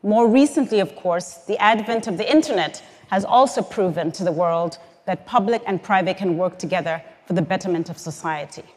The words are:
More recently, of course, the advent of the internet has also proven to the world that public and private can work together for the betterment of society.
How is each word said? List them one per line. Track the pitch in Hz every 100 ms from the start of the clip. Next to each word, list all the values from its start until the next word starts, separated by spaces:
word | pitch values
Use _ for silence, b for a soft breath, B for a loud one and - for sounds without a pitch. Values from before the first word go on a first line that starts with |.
More | 202 214 233
recently, | 240 285 - 240 220
of | 190 -
course, | 185 170 175 - -
the | 415
advent | 208 226 214 233 220
of | 175
the | 208
internet | 302 311 214 156 - B B B
has | 196
also | 202 240 269 262
proven | 190 - 185 160 165
to | 160
the | 185
world | 160 170 165 170 - B B -
that | 180 -
public | 247 202 233 -
and | 190
private | - 196 180 185
can | 196 165
work | 180 180
together | 170 180 165 160 - B _
for |
the | 180
betterment | 165 190 190 170 165
of | 170
society. | - 151 165 151 143 - -